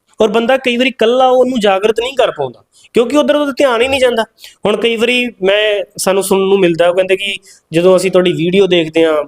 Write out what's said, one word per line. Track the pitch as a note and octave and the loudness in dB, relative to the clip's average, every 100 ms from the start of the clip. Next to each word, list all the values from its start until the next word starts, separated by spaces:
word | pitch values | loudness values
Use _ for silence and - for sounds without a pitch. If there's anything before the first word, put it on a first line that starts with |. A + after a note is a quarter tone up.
| _ _ | _ _
ਔਰ | G#3+ | -4
ਬੰਦਾ | A3 A#3 C4 | -2 -2 -2
ਕਈ | B3+ A#3+ | -2 -2
ਵਾਰੀ | C4 | -2
ਇਕੱਲਾ | - A3+ B3+ B3+ | 0 0 2 2
ਉਹਨੂੰ | B3+ B3 B3+ | 2 2 0
ਜਾਗਰਤ | G3+ F#3+ A3 A3+ | 0 0 0 -2
ਨਹੀਂ | B3 C4 | -4 -2
ਕਰ | G3+ | -2
ਪਾਉਂਦਾ | - C3 - _ _ _ G#3+ | -2 -8 -10 _ _ _ -2
ਕਿਉਂਕਿ | A#3+ D4 | 0 0
ਉੱਧਰ | C#4 D4 | 0 0
ਉਹਦਾ | C#4+ C4 | -2 0
ਧਿਆਨ | C#4+ A3+ | 0 0
ਹੀ | C4 | 0
ਨਹੀਂ | C4+ | 0
ਜਾਂਦਾ। | B3 A#3 G#3+ _ - _ G3+ | 0 0 -6 _ -20 _ -4
ਹੁਣ | G#3+ | -2
ਕਈ | A#3 A3+ | -2 -2
ਵਾਰੀ | A#3+ B3 A#3+ F#3+ | 0 0 -4 -4
ਮੈਂ, | F#3+ G#3 G#3+ G3+ F3+ - | 0 0 0 -2 -6 -6
ਸਾਨੂੰ | F#3+ F#3+ | -2 -2
ਸੁਣਨ | F#3 F#3+ F#3+ | 0 0 2
ਨੂੰ | G3 | 2
ਮਿਲਦਾ, | F3 E3 F3 | 2 2 0
ਉਹ | F3+ | 2
ਕਹਿੰਦੇ | F#3 F#3+ | 0 -2
ਕਿ | G3+ F#3+ - - _ | -4 -10 -16 -20 _
ਜਦੋਂ | D#3+ F3+ F#3 | 0 2 2
ਅਸੀਂ | F#3 | 2
ਤੁਹਾਡੀ | F#3 F#3 | 0 0
ਵੀਡੀਓ | D3+ E3+ G3 F#3 | 0 0 2 2
ਦੇਖਦੇ | F3+ D#3 E3 D#3+ | 2 0 0 0
ਹਾਂ, | D3+ | 0